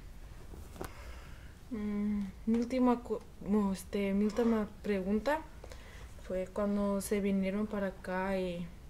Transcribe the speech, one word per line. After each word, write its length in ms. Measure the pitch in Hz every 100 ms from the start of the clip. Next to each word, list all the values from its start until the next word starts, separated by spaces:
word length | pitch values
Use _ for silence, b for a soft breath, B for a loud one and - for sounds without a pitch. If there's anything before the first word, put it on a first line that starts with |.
| - - - - - - - - B B B B B B B B -
Mm, 540 | 220 208 208 208 208 196 - -
mi 120 | 226
última 420 | 240 254 247 240
cu-, 180 | - 220 - - -
no, 240 | 214 196
este, 400 | 190 - 202 196
mi 120 | 196
última 420 | 214 208 233 226 208 -
pregunta 580 | 202 196 185 214 214 302 320 - B B B B B - -
fue 220 | 185 185
cuando 480 | - 208 202 202 196
se 200 | 190 208
vinieron 460 | 196 196 190 196 214
para 220 | 208 196
acá 500 | 185 - 185 190 190
y, 280 | 185 175 170 -